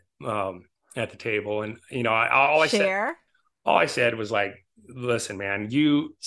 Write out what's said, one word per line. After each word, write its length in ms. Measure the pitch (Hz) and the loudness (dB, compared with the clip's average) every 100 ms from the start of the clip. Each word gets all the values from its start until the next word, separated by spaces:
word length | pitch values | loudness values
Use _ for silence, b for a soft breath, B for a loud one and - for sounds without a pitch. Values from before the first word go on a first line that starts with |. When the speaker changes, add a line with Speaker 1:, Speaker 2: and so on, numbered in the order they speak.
| _ - 131 | _ -10 -4
Speaker 1:
um, 380 | 107 98 90 - _ _ - | -2 -2 -6 -14 _ _ -6
at 160 | 110 | -6
the 60 | - | -6
table. 440 | 120 107 104 107 | -4 -2 -2 -4
And, 160 | 107 110 - | -4 -8 -8
you 140 | 131 | -4
know, 80 | 117 | 0
I, 160 | 110 - | 2 2
all 320 | 135 143 151 | 4 4 4
I 60 | 160 | 4
said, 120 | 208 | 2
Speaker 2:
Share? 380 | 196 196 240 339 _ _ _ _ - | 2 0 -4 -6 _ _ _ _ 0
Speaker 1:
all 120 | - | 2
I 80 | 160 | 2
said 300 | - 120 113 | 2 0 0
was 160 | 104 | -2
like, 340 | 107 98 - _ _ - | -2 -2 -6 _ _ -20
"Listen, 500 | 131 123 117 - 98 | -8 -2 -2 -2 -6
man, 320 | 98 101 107 | -4 -4 -2
you, 440 | 135 151 147 - - | 2 4 4 0 -8